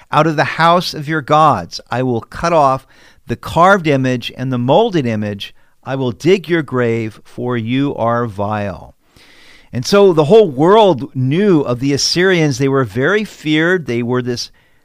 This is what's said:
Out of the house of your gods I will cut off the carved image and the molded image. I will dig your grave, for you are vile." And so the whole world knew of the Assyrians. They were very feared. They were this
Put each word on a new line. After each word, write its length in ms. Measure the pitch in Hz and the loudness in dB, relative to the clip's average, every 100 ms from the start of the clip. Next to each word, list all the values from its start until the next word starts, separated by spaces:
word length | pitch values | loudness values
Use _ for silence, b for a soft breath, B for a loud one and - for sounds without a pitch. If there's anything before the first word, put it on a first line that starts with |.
| b | b
Out 160 | 135 156 | 0 0
of 100 | 151 | 0
the 80 | |
house 480 | 135 - 165 175 170 | -2 0 2 2 -2
of 160 | - 143 | -8 -6
your 140 | 160 | -6
gods 580 | 123 151 156 117 85 - - | 0 2 4 2 -4 -14 -8
I 120 | 120 | -4
will 180 | 131 113 | -2 -4
cut 320 | - - 170 | -6 -8 -2
off 340 | 170 139 131 - b b b - | 2 2 0 -6 b b b -10
the 100 | 117 | -10
carved 500 | - - 180 196 156 | -6 2 4 4 2
image 440 | 139 131 127 - - | 0 0 -4 -6 -8
and 160 | 131 | -6
the 60 | 127 | -4
molded 480 | 123 160 233 180 120 | 2 2 2 0 -2
image. 480 | 107 104 101 - - _ _ | -2 -4 -8 -12 -20 _ _
I 100 | - | -10
will 180 | 135 127 | -6 -6
dig 380 | 110 143 196 151 | -2 0 0 0
your 120 | 170 | -4
grave, 580 | 139 127 120 113 110 - | -2 -2 0 -2 -4 -10
for 320 | - - 120 120 | -18 -10 -6 -6
you 380 | 110 127 143 | -4 -2 -2
are 320 | - 113 117 120 | -2 -2 -2 -4
vile." 680 | 98 101 107 101 85 - _ b b b b b b b | -6 -6 -4 -6 -10 -16 _ b b b b b b b
And 120 | 117 | -8
so 280 | 127 202 196 | 0 4 4
the 140 | 156 147 | 4 4
whole 240 | 220 208 | 6 4
world 600 | 127 160 214 208 139 135 - | 2 4 6 4 2 -4 -4
knew 460 | 127 160 208 165 | -2 0 2 2
of 180 | 127 120 | 2 -2
the 120 | 139 | -2
Assyrians. 680 | 139 - 165 190 180 151 123 | -2 -2 0 2 2 0 0
They 100 | 139 | 0
were 160 | 135 | 0
very 400 | 123 113 143 208 | -2 -2 0 0
feared. 640 | 214 - 151 151 165 185 131 | -4 -8 -2 0 2 0 -2
They 180 | 120 | -4
were 180 | 120 123 | -2 -4
this 300 | 123 123 - _ _ _ | -4 -6 -10 _ _ _